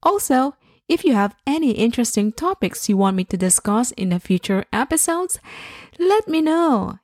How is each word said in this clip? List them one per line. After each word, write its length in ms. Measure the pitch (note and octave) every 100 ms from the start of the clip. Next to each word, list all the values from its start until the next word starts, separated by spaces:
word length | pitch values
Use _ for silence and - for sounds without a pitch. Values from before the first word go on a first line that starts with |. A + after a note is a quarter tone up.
Also, 520 | E4 G4+ - C4 C4+ - _ _ _
if 160 | E4
you 120 | F4
have 220 | A3 G3+ - -
any 240 | D4+ D4+
interesting 600 | G#3+ A3+ A#3 A#3 - G#3
topics 600 | - E4+ G4 F#3+ - -
you 60 | G3
want 180 | G3 F#3+
me 80 |
to 120 | F#3 F3+
discuss 520 | F#3 - - G#3 B3
in 180 | - F#3
the 100 | F3
future 460 | - F3+ - F#3+ -
episodes, 680 | - C4 D#4+ - E4 F#4 - - - - - - -
let 300 | F4 G#4 -
me 140 | D#4+
know. 560 | D#4 E4 E4+ A#3 F#3+ F#3+